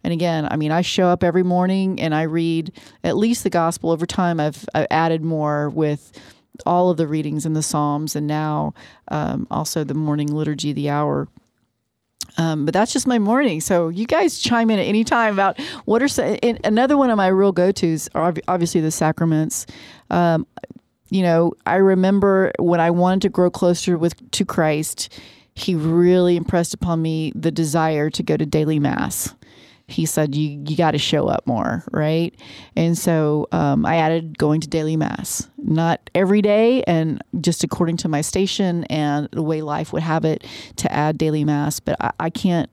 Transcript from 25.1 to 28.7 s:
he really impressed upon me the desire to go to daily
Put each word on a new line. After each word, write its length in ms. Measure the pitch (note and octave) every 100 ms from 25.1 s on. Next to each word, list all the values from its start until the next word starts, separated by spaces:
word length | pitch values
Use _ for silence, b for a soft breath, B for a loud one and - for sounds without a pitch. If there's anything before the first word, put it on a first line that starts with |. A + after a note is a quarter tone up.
| B B B B
he 200 | - -
really 640 | E3+ D#3+ E3 F3 F3+ F3+ F3
impressed 360 | F3+ F3+ E3+
upon 300 | - F3 E3
me 300 | D#3+ D#3+ D#3
the 160 | - D#3+
desire 580 | D#3+ D#3 E3 D#3+ D3+ D#3
to 140 | -
go 160 | - D3+
to 80 | D3+
daily 320 | D#3 D3+